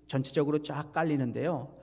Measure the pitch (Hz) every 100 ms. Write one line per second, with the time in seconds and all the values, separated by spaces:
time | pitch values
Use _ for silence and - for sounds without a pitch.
0 | - 135 131 160 143 151 147 139 151 165
1 | 165 147 123 107 147 151 135 -